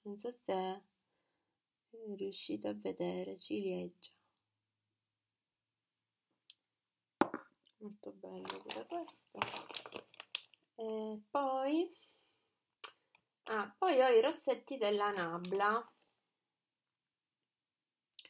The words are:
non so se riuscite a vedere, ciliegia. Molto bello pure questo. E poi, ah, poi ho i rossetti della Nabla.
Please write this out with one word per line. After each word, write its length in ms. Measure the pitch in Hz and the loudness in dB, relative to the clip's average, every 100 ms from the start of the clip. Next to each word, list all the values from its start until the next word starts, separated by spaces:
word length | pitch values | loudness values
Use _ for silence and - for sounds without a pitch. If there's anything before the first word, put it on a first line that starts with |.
non 160 | 208 202 | -12 -8
so 120 | 240 | -2
se 540 | 240 - 190 185 196 - _ _ _ _ _ _ _ _ _ _ 226 214 196 | -2 0 0 0 -4 -12 _ _ _ _ _ _ _ _ _ _ -14 -10 -6
riuscite 520 | 196 196 - 208 208 | -6 -6 -6 -4 -4
a 60 | |
vedere, 640 | 208 196 185 175 180 190 190 | -4 -6 -4 -4 -4 -6 -10
ciliegia. 760 | - 208 190 180 180 - - - _ _ _ _ _ _ _ _ _ _ _ _ _ _ _ _ _ _ _ _ _ _ - - _ _ _ _ _ _ - - - - _ _ | -6 -4 -2 -4 -6 -10 -18 -20 _ _ _ _ _ _ _ _ _ _ _ _ _ _ _ _ _ _ _ _ _ _ -20 -20 _ _ _ _ _ _ 0 0 -14 -20 _ _
Molto 340 | 214 208 202 | -16 -14 -16
bello 440 | 196 190 185 185 185 | -16 -14 -6 -6 -6
pure 220 | - - - | -6 -8 -6
questo. 540 | 339 320 - - - - - - - - - - - - - - _ _ - | -8 -8 -14 -18 -6 -4 -4 -6 -10 -10 -12 -14 -18 -6 -6 -6 _ _ -10
E 460 | 220 220 220 214 - | -6 -4 -6 -10 -4
poi, 600 | 285 269 262 269 311 349 - - - _ _ _ _ _ - - - _ _ _ _ | -2 0 0 2 0 0 -6 -20 -20 _ _ _ _ _ -10 -10 -10 _ _ _ _
ah, 300 | - 214 202 - | -4 -2 -2 2
poi 240 | 370 269 | 6 8
ho 60 | 262 | 10
i 120 | 226 | 10
rossetti 560 | 262 330 - 247 - 269 | 8 4 0 0 -2 0
della 340 | 208 208 208 | 2 4 2
Nabla. 840 | 196 170 175 180 196 208 233 - _ _ _ _ _ _ _ _ _ _ _ _ _ _ _ _ _ _ _ _ _ _ - - | 2 0 0 0 2 4 2 -2 _ _ _ _ _ _ _ _ _ _ _ _ _ _ _ _ _ _ _ _ _ _ -20 -20